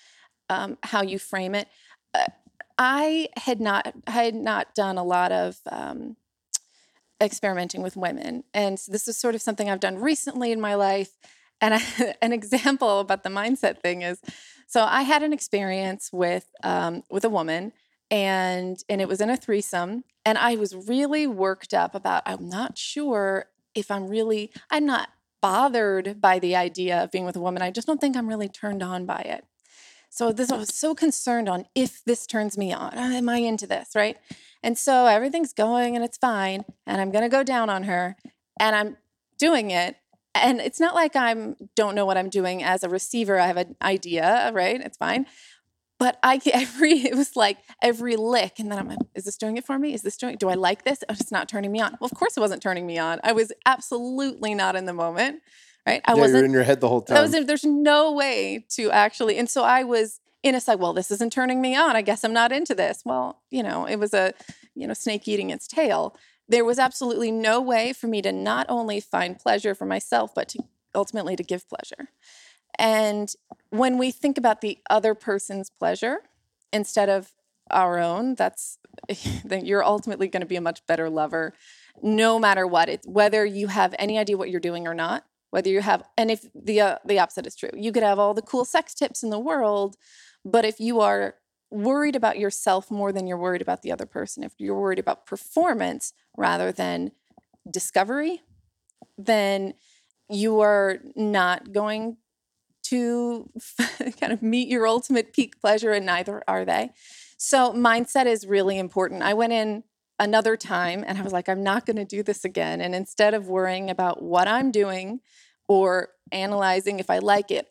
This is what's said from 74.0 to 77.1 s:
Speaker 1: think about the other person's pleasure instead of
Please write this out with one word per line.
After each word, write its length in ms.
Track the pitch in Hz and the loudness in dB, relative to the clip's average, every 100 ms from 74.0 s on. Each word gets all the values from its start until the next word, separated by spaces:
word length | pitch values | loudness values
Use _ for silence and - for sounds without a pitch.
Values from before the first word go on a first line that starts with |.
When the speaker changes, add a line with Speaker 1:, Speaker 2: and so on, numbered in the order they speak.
| 254 | 0
Speaker 1:
think 260 | - 285 277 | 0 -2 2
about 240 | 240 214 | 2 2
the 180 | 214 185 - | -2 -6 2
other 240 | 214 214 | 2 4
person's 560 | 214 - 202 - 196 190 | 0 -2 -4 -4 -10 -10
pleasure 540 | - 170 185 226 320 - _ _ _ - | -4 -2 -2 -2 -6 -10 _ _ _ -6
instead 360 | 214 202 - | -4 -2 2
of 240 | 202 | 2